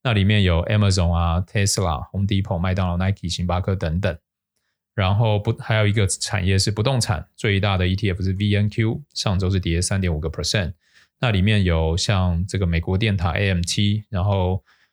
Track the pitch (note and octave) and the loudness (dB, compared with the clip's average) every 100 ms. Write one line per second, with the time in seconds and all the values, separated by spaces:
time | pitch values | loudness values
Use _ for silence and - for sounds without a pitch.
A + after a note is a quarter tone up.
0 | B2+ G#2 G2 G#2 F2+ E2+ - G#2+ G2+ F#2 | -2 2 4 4 4 2 2 2 2 2
1 | F2 E2+ E2+ E2+ F2+ G#2 G2 - F2+ C#2+ | 2 2 2 0 -2 -2 0 0 -2 -2
2 | - F#2+ G2 G2 G2 F2 F#2 F#2 F2+ F2 | -6 -4 0 0 -2 -2 -2 0 0 0
3 | F#2+ G2+ F2 - F2+ F2+ G2 F#2 E2 E2+ | -2 -2 -4 -4 -2 -2 -2 -2 -2 -2
4 | F#2+ D#2 _ _ _ _ _ _ _ - | -2 -4 _ _ _ _ _ _ _ -2
5 | F#2 G#2 A2+ G#2 A#2 - - A2 G#2 G#2+ | 0 2 2 0 -2 -4 0 2 2 2
6 | F#2+ - - G2+ F#2 F#2+ A2 G#2 B2 B2+ | 0 -2 -4 -2 2 2 2 0 0 0
7 | - D#2 - - A2+ G2 G2+ F#2 F2+ F#2+ | 0 -4 -6 -4 0 0 2 2 0 0
8 | G2+ F2 F#2+ F#2+ G#2 G2+ G#2 A#2 A2 C#3+ | -2 -2 -2 0 0 2 0 0 -2 -4
9 | - - A2 F2+ F2+ F2+ E2 E2 - G2 | -8 -6 -2 0 0 0 0 -2 0 -2
10 | F2+ D2+ D2+ - - G#2+ E2+ - _ _ | -2 -2 -4 -6 -4 -2 -4 -8 _ _
11 | _ _ B2 G2 G2+ G#2+ F2+ E2 D#2+ E2+ | _ _ 0 2 2 4 2 2 0 0
12 | - F#2+ F2+ E2+ F#2+ F#2+ F2 E2 F#2 F#2+ | 0 0 0 0 -2 -2 0 0 0 0
13 | A2 G2 E2+ G2+ G2 F2+ E2+ - G#2 G#2 | 0 0 0 0 0 0 -2 -2 0 -2
14 | - F#2 G2+ G2 F2+ F#2+ - _ _ | -4 -2 0 0 0 -2 -6 _ _